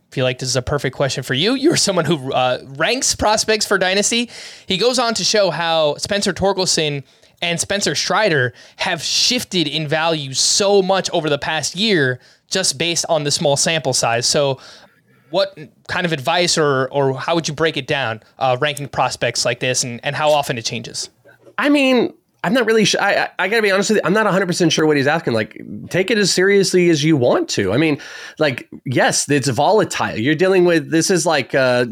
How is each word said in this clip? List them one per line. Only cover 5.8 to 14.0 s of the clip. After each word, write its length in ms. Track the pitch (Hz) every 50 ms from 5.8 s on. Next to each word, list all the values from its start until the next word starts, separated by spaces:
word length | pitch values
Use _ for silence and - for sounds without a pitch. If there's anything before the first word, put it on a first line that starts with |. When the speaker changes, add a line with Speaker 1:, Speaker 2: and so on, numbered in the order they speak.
| 156 147 143 -
Speaker 1:
Spencer 340 | - - 208 208 214 202
Torkelson 720 | 165 - 185 196 196 190 185 - - 170 156 151 143 139 - _ _ _ _ _ _ _
and 160 | - 170 170 160
Spencer 360 | - - 202 202 - 175 147
Strider 580 | - - - 180 196 220 208 160 139 123 120 - - - - -
have 240 | - - 190 175 156
shifted 640 | - - - - - - 247 254 - - - 180 156
in 220 | 143 143 160 156 139
value 460 | 160 156 160 170 165 156 139 131 131
so 480 | - - - - - 202 196 202 202
much 260 | 190 180 190 185 - -
over 220 | - 175 151 156
the 80 | 143 139
past 360 | - 170 160 156 135 - -
year 460 | 175 220 226 196 160 139 127 127 - _ - _ _ _ -
just 260 | - 190 175 - 147
based 300 | 131 165 170 170 160 - -
on 160 | 165 151 147
the 60 | 143
small 260 | - - 165 143 139
sample 380 | - - - 165 160 - 135 123
size. 320 | -